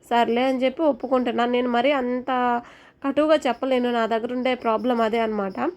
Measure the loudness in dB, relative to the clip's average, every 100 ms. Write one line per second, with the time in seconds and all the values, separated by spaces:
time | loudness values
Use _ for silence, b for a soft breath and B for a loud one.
0 | 0 0 2 2 0 0 -2 2 0 0
1 | 0 0 0 0 0 0 0 2 2 0
2 | -2 -4 -2 -2 0 -2 B B B _
3 | -2 0 4 4 2 -2 0 0 0 0
4 | 0 -2 -2 -4 -2 -2 0 0 0 0
5 | 0 0 -2 -2 -4 -4 -6